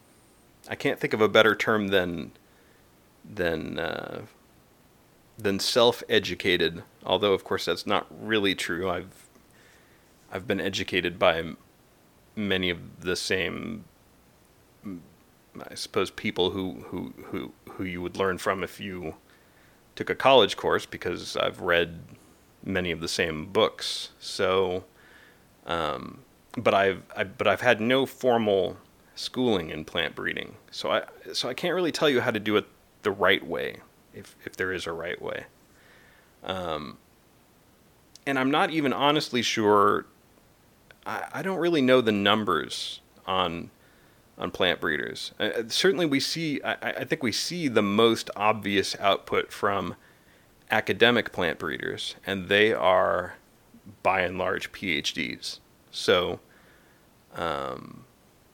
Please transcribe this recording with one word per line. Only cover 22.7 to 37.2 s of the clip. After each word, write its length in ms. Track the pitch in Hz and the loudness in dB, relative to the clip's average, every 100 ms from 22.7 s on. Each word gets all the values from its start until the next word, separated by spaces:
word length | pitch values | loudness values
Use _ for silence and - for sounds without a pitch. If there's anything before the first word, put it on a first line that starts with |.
| 95 90 | -2 -2
of 100 | 80 | -4
the 60 | 80 | -4
same 400 | - 85 78 95 | -2 -2 -2 -2
books. 640 | 107 98 - - - - - | 2 2 2 -8 -8 -10 -14
So, 640 | - - 92 95 92 92 - _ - - - _ _ _ - | -10 -2 2 2 2 -2 -8 _ -20 -20 -20 _ _ _ -4
um, 540 | 85 76 64 - - - _ _ - | -2 -2 -4 -8 -16 -20 _ _ -2
but 180 | 110 | 2
I've, 280 | 98 98 90 - - | 4 4 0 -6 -8
I, 60 | 98 | -6
but 220 | - 101 | 0 0
I've 140 | 98 | 4
had 200 | 123 107 | 4 4
no 240 | 113 131 127 | 2 2 0
formal 720 | - 127 117 107 98 90 90 - _ _ - | -2 2 2 4 2 2 -4 -16 _ _ -12
schooling 560 | - 123 123 95 80 | -6 0 2 2 -2
in 120 | 78 | -8
plant 320 | 78 87 - - | -6 -4 -4 -4
breeding, 400 | 92 - - - - | -6 -6 -10 -16 -16
so 200 | - 139 | -8 -2
I, 120 | 110 - - - | -2 -2 -12 -10
so 160 | - 123 | -6 -6
I 40 | |
can't 220 | 127 180 175 | -4 -4 0
really 160 | 170 | -2
tell 180 | - 156 | 2 2
you 120 | 120 | 2
how 100 | 120 | 2
to 80 | 107 | 0
do 160 | 107 104 | 2 0
it 100 | - _ _ _ | 0 _ _ _
the 100 | 101 | -4
right 340 | 98 92 95 - | 2 4 4 0
way, 320 | 69 67 - - _ _ | -4 -4 -8 -18 _ _
if, 220 | 104 - - - | -20 -20 -18 -12
if 100 | - | -6
there 160 | 95 | -4
is 160 | 90 85 | -4 -6
a 60 | |
right 280 | 82 85 - | -8 -8 -8
way. 240 | - - - _ _ _ - - - _ _ _ | -8 -10 -12 _ _ _ -20 -20 -20 _ _ _
Um, 540 | - 92 87 76 67 50 _ _ | -8 -6 -4 -6 -8 -14 _ _